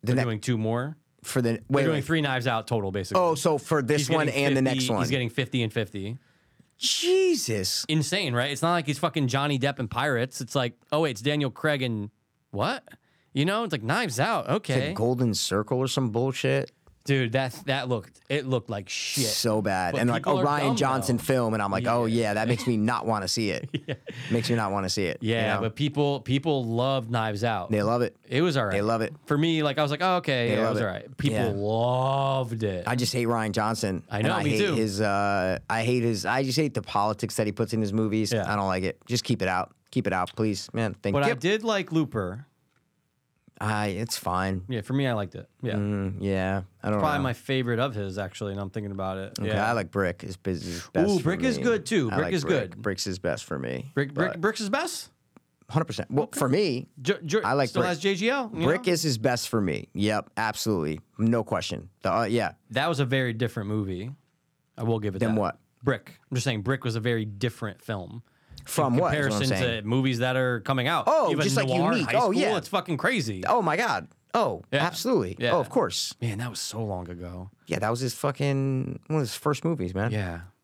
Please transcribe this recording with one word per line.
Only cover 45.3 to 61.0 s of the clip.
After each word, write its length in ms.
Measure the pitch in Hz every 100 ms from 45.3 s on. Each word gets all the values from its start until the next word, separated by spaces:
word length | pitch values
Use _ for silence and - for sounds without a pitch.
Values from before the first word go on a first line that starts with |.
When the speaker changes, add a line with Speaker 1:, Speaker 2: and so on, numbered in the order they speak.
Speaker 2:
it. 140 | - - _
Yeah. 140 | 127 101
Speaker 1:
Mm, 400 | 101 104 95 92
yeah. 440 | 98 95 92 98 95 _
I 60 | -
don't 100 | 104
Speaker 2:
Probably 200 | 151 147
Speaker 1:
know. 40 |
Speaker 2:
my 80 | 135
favorite 480 | 120 - 131 123 113
of 160 | 135 104
his, 220 | 98 95
actually, 340 | 95 - 104
and 80 | 98
I'm 100 | 98
thinking 220 | 110 104
about 260 | 98 95 95
it. 220 | 95 -
Speaker 1:
Okay, 80 | 107
Speaker 2:
Yeah. 180 | 107 107
Speaker 1:
I 20 |
like 200 | 117 87
Brick. 320 | 101 92 87
His 120 | 98 92
bus-, 300 | - 87 87
is 200 | 85 -
best 180 | - 190
Speaker 2:
Ooh, 80 | 190
Speaker 1:
for 40 |
Speaker 2:
Brick 180 | 147 185
is 120 | 254 233
Speaker 1:
me. 60 |
Speaker 2:
good, 220 | 240 226 -
too. 240 | 220 123
Speaker 1:
I 40 | 101
Speaker 2:
Brick 100 | 165
Speaker 1:
like 80 |
Speaker 2:
is 100 | 185
Speaker 1:
Brick. 280 | 143 156 98
Speaker 2:
good. 100 | 90
Speaker 1:
Brick's 240 | 110 92 -
his 120 | 92
best 280 | 92 67 -
for 120 | 69
me, 340 | 62 64 135
Speaker 2:
Brick, 200 | - 139
Brick, 180 | 139 185
Speaker 1:
but 80 | 175
Speaker 2:
Brick's 180 | 180 214
his 80 | 208
best? 400 | 262 339 - - _ _ - _ _ _
Speaker 1:
Hundred 160 | 151 160
percent. 260 | 110 -
Well, 140 | 131 147
Speaker 2:
Okay. 120 | -
Speaker 1:
for 120 | 131
me, 380 | 147 202 123 - -
Speaker 2:
J-, 120 | 135 196 160
J-, 180 | 196
Speaker 1:
I 100 | 104
like 160 | 135 131
Speaker 2:
still 140 | -
Speaker 1:
Brick. 40 | 180
Speaker 2:
has 80 | 175
J 160 | 180 190
G 140 | 214
L, 220 | 277 233
you 120 | 220 160
Speaker 1:
Brick 220 | 175 247
Speaker 2:
know? 40 |
Speaker 1:
is 100 | 170
his 140 | 156 120
best 300 | 117 123 -
for 140 | 113
me. 260 | 98 64 -
Yep, 380 | - 104 107 - -
absolutely, 640 | 110 107 - 98 76 78